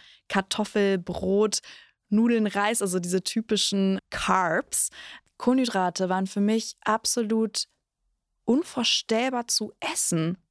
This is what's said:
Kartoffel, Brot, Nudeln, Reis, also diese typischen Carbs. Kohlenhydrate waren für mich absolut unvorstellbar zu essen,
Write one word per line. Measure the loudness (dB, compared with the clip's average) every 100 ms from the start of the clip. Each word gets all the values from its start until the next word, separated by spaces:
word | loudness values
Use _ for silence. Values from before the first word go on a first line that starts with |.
| -14 -20 -4
Kartoffel, | -2 -2 -4 -2 0 2 0
Brot, | -2 -4 0 2 2 0 -8 -18 -20 _ 0
Nudeln, | 2 4 4 2
Reis, | 0 0 0
also | 0 -2
diese | 0 -2
typischen | -2 -4 0 0 0 2 0 0 -4
Carbs. | -4 0 0 2 0 -2 -2 -2 -6 -20 -20 _ -4
Kohlenhydrate | 2 2 2 0 0 0 -2
waren | 0 -2
für | 0
mich | 2 0 -2 -4
absolut | 0 0 0 -2 0 0 0 -2 -8 _ _ _ _ _ _ _ 0
unvorstellbar | 0 0 -2 0 0 0 0 0 -2 -2
zu | -2 -4 -8 -6
essen, | -4 0 0 0 -4 _